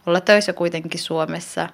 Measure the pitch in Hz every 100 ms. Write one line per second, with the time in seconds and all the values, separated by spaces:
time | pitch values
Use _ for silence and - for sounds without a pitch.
0 | - 180 185 208 208 175 170 165 160 170
1 | - 165 156 165 - - 170